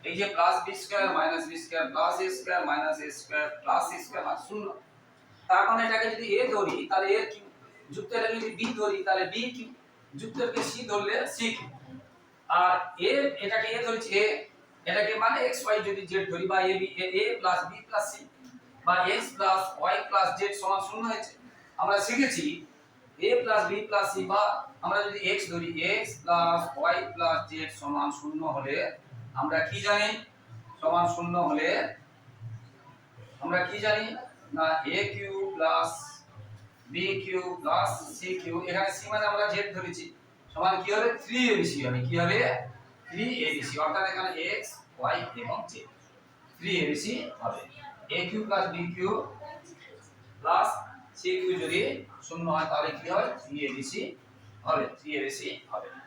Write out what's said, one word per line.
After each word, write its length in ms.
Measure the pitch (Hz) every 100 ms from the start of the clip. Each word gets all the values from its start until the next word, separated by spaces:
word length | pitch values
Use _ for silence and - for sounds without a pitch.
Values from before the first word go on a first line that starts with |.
| -
এই 60 | 170
যে 60 | 202 -
প্লাস 200 | - - 196
বি 80 | 190
স্কয়ার 220 | - 202 190 156
মাইনাস 260 | 160 165 160
বি 80 | 165
স্কয়ার 220 | - 165 143
প্লাস 220 | 156 170 180 185
এ 20 | -
স্কয়ার 240 | - - -
মাইনাস 280 | 147 156 156 151
এ 20 | -
স্কয়ার 260 | - 302 - -
প্লাস 240 | - - - -
এ 20 | -
স্কয়ার 180 | - -
মানে 140 | - -
শূন্য। 180 | 208 196 - - - - - - - -
তার 140 | 247 -
মানে 140 | 226 226
এটাকে 200 | 226 226
যদি 120 | 220 233 247
এ 20 | 247
ধরি 240 | 208 180 - -
তাহলে 180 | 190 392 -
এর 80 | -
কিউ, 140 | - - - - - -
যুক্ত 180 | 170 - 233
এটাকে 180 | 220 226
যদি 100 | 220 -
বি 80 | 233 220
ধরি 200 | 208 196 196
তাহলে 160 | 190 185
বি 80 | 226 247 254
কিউ, 140 | 233 - - - - -
যুক্ত 160 | 226 254
এটাকে 180 | 240 - -
সি 80 | 226 202
ধরলে 240 | 208 202 220 - -
সি 100 | 226 233
কিউ। 140 | - - - - - - - _ -
আর 240 | - 359 143 - - 180
এ, 40 | 277 277 - 202
এটাকে 220 | 220 226 233
এ 20 | 226
ধরেছি 240 | 226 - 196
এ, 40 | 214 - - - - - 165
এটাকে 240 | 208 208 220
মানে 140 | 233 - 170
এক্স 140 | - 220
ওয়াই 120 | 214 202
যদি 140 | 196 170
জেড 140 | 190 190
ধরি 140 | 170 185
বা 60 | - 190
এ 20 | 190
বি, 80 | 190 185
এ, 20 | 185 185
এ 20 | 427 -
প্লাস 200 | 185 180 -
বি 80 | - -
প্লাস 180 | 208 214
সি 100 | - - - - - - - -
বা 100 | 180 185
এক্স 140 | 233 - -
প্লাস 240 | 196 190 190 -
ওয়াই 160 | - - -
প্লাস 180 | 196 185 -
জেড 140 | 202 -
সমান 200 | 190 196 190
শূন্য 160 | 220 226
হয়েছে। 220 | - - - - - - -
আমরা 140 | 160 202 202
শিখেছি 380 | 240 269 - 151 170 - - - - - -
এ 100 | - 240
প্লাস 180 | 240 214 185
বি 80 | 202 -
প্লাস 180 | 202 196
সি 80 | 190 185
বা 100 | 202 208 - - - -
আমরা 140 | 202 202
যদি 120 | 202 185
এক্স 120 | 196 175
ধরি 180 | 170 165 156 175
এক্স 200 | 214 - -
প্লাস 360 | - 170 170 170 - 277
ওয়াই 200 | 170 - - -
প্লাস 220 | 170 - -
জেড 180 | - - -
সমান 260 | 285 294 285 -
শূন্য 220 | 151 156 - 135
হলে 220 | 135 151 - - - - - -
আমরা 160 | - - 220
কি 80 | 202 202
জানি, 220 | 208 214 220 - - - - - -
সমান 240 | 160 170 175 175
শূন্য 200 | 170 175 175
হলে 200 | 294 - - - - - - - - - - - - - - - - - -
আমরা 160 | 170 180 180
কি 100 | 202 214
জানি 200 | 214 220 - - - - -
না 80 | 160 160 294 -
এ 20 | 202
কিউ 200 | - 403 381 392 339
প্লাস 340 | 320 - 330 - - - - - - - - _ 233
বি 120 | 175 190 190
কিউ 180 | 190 185 180 -
প্লাস 280 | 147 - - - 151 -
সি 120 | 185 185
কিউ, 140 | 165 170 180
এখানে 200 | 180 196 -
সি 80 | 208
মানে 120 | 214 208
আমরা 140 | 208 202
জেড 140 | 196 202 180
ধরেছি, 280 | 175 - 170 - - _ -
সমান 200 | 160 185 185
কি 60 | 190 214
হবে 140 | 233 226
থ্রি 160 | - 247 240
এ 20 | 202
বি 60 | 170
সি 80 | 143 127
হবে। 140 | 127 123
কি 60 | 170
হবে? 180 | 170 220 - - - - - - -
থ্রি 180 | 170 247 247 233
এ 20 | 156
বি 60 | -
সি, 80 | 147
অর্থাৎ 200 | 156 190 190
এখানে 180 | 185 185 160 170
এক্স, 180 | - - - - -
ওয়াই 180 | - 117 - 240
এবং 160 | 233 - -
জেড 180 | - - - - - - - - -
থ্রি 140 | 180 175
এ 20 | 147
বি 80 | 151
সি 100 | 214 247 - -
হবে। 200 | - - - - - - - 175
এ 40 | 180
কিউ 120 | 214 214
প্লাস 160 | 196 190
বি 80 | 170 175 175
কিউ 160 | 190 214 - - - - - - - - - - - -
প্লাস 260 | - - - - - - - -
সি 100 | 359 370
কিউ 120 | 370 370
যদি 160 | 302 359 269 - - - -
শূন্য 180 | 165 170 156
হয় 120 | 160
তাহলে 180 | - - -
কি 80 | 160
হয়? 160 | - - -
থ্রি 140 | - 147 139
এ 20 | 131
বি 80 | -
সি 100 | - - - - - - - -
হবে, 180 | 320 - -
থ্রি 120 | 302 302
এ 20 | -
বি 60 | -
সি 100 | - - -
হবে। 160 | - - -